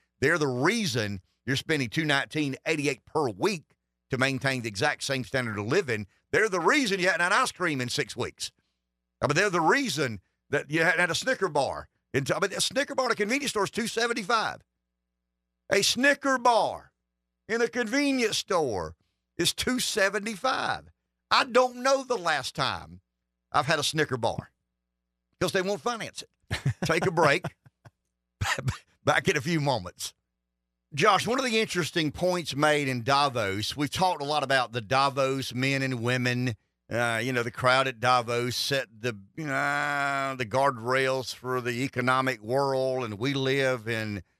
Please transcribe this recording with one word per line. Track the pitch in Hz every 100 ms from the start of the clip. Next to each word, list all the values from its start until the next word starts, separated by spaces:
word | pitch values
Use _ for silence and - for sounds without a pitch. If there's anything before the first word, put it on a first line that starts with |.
| _ -
they're | 135 170
the | 147
reason | 123 156 233 190 117 104 101 - _ -
you're | 135
spending | - 151 123
two | 160 156
nineteen | 139 113 156 143 131 -
eighty-eight | 160 143 135 _
per | 156 139
week | 92 175 185 - _ _ _ -
to | 127
maintain | 135 131 135 131
the | 117
exact | 98 131 135
same | - 135
standard | 117 135 120 104
of | 104
living. | 170 151 110 101 _ _
They're | 156 214
the | 185
reason | 170 294 240 190
you | 180
hadn't | 170
had | 175
ice | 214 262
cream | - 175 139
in | 123
six | - 120 -
weeks. | 95 - - _ _ _ _ _ _ -
I | -
mean, | 147
they're | 208
the | 175
reason | 160 262 254 139 135 104 _ _ -
that | 143 135
you | 156
hadn't | 165 165
had | 175
a | 160
Snicker | 208 254 190
bar. | 147 120 76 - _ _
In | 131 139
t-, |
I | 156
mean, | 190
a | 190
Snicker | - 202 277 269
bar | 254
at |
a | 220
convenience | 208 269 269
store | 208 190
is |
two | - 226
seventy-five. | - 233 233 180 233 156 62 _ _ _ _ _ _ _ _ _ _ -
A | 202
Snicker | 190 226 277 277 277 262
bar | 240 226 151 85 - _ _ _ _ _ -
in | 226
a | 233
convenience | 247 226 269 285 262 220 -
store | - 185 143 98 80 - _ _ _ -
is | 165
two | - - 254
seventy-five. | - 214 196 208 208 202 262 262 113 - 147 _ _ _ -
I | 220 277
don't | 233 254 240
know | 254 269
the | 262 233
last | 165 151 123
time | - 131 90 78 90 _ _ _ _ _
I've | - 143
had | 156
a |
Snicker | 143 156 147 123
bar | 110 85 - _ _ _ _ _ _ _ _ -
'cause | 180
they | 196
won't | 185 202
finance | 220 233 147 -
it. | - _ - - 139 - 160
Take | 156 180
a |
break. | 170 156 139 - - _ _ - _ _ _ _ -
<laughs> | - - 135 - - _
Back | - 160 170
in | 156
a |
few | 131 165
moments. | 143 120 90 - - - _ _ _ _ _ _ _
Josh, | 143 208 190 175
one | 254
of |
the | 262 220
interesting | 220 175 160 170 151
points | - 180 180 160 135
made | 151 147 139
in | 127
Davos, | 117 139 143 120 101 98 110 131
we've | 143
talked | - 185 160
a | 143
lot | 151
about | 135 135 120
the | 120
Davos | 98 131 139 135 135 135 127
men | 117 135 135
and | 135 123
women, | 117 127 123 123 123 113 _ _ -
uh, | 110 120 113
you | 123
know, | 127
the | 120
crowd | - 127 131 135
at | 113
Davos | 123 127 117 120 127 117
set | - 139 120 113
the, | 123 104 98 -
you | 151
know, | 135 143 143 147 143 139 139 135 131
the | 113
guardrails | 127 139 123 117 131 135 131 120 -
for | 127 127
the | 120 120
economic | 135 131 123 131 131 120
world, | 107 131 139 135 131 127
and | 117 104
we | 131
live | 139 131 139 135 127 107
in, | 113 107 101 - _